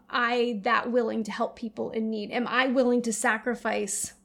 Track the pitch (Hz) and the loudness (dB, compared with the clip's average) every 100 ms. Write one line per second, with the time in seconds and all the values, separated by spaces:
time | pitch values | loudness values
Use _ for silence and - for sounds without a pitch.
0 | - 254 240 247 240 220 214 226 247 240 | -6 0 0 2 0 0 2 0 2 2
1 | 226 220 214 - 226 - 226 208 226 226 | 2 -2 -4 -2 -4 -4 -10 -6 -4 -2
2 | 220 220 208 247 233 240 262 247 247 247 | -2 -4 -4 -4 0 2 2 4 4 4
3 | 233 214 247 220 240 226 220 208 208 - | 2 0 0 0 0 -2 -2 -2 -2 -4
4 | - - | -6 -8